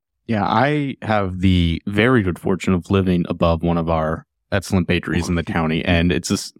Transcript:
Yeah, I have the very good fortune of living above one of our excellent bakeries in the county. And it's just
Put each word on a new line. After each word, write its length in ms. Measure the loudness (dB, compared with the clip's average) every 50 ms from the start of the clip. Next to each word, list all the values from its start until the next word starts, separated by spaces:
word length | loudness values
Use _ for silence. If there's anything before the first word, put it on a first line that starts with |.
| _ _ _ _ _
Yeah, 180 | -4 -2 -2 0
I 500 | 0 0 2 2 0 0 -2 -4 -4 -8 -6
have 380 | -4 -2 0 0 0 -2 -2 0
the 420 | 2 4 4 4 4 2 0 -2 -4
very 360 | -4 0 2 2 4 4 4
good 160 | 2 0 -2 -4
fortune 360 | -2 -4 -4 -2 0 0 0
of 160 | 0 0 0
living 340 | 0 2 2 2 2 0 0 -2
above 340 | -2 0 2 2 2 2
one 140 | 0 0 0
of 140 | 0 0 0
our 340 | 0 0 0 -2 -4 -6 -8 _ _ _ _ -4
excellent 340 | -4 -4 -2 0 0 0 0
bakeries 420 | 0 0 -2 -2 -2 -2 -2 -2 -2
in 60 | -2
the 80 | -2
county. 420 | -2 -2 -2 -2 -2 0 -2 -2 0
And 280 | 0 2 2 2 2
it's 160 | 0 0 -2 -2
just 260 | -2 -4 -4 -8 -10